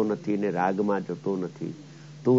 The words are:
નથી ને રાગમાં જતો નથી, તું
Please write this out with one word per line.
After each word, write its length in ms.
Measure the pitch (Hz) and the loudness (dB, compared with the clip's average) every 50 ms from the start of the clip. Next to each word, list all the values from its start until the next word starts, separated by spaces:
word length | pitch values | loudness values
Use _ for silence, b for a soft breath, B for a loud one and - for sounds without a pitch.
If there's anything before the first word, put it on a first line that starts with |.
| 110 | 4
નથી 320 | 107 104 - - 104 104 | 4 2 -2 -2 -2 0
ને 140 | 101 104 101 | 0 0 0
રાગમાં 520 | 87 87 90 95 98 95 104 104 101 95 92 | 0 2 2 2 2 2 2 2 0 0 -2
જતો 300 | - 87 82 - 95 98 | -4 -6 -4 -2 -2 -2
નથી, 380 | 92 90 85 - - 85 82 82 - - B B B B B B B | -2 -2 -6 -6 -8 -8 -8 -8 -10 -14 B B B B B B B
તું 180 | - 123 127 | 2 4 6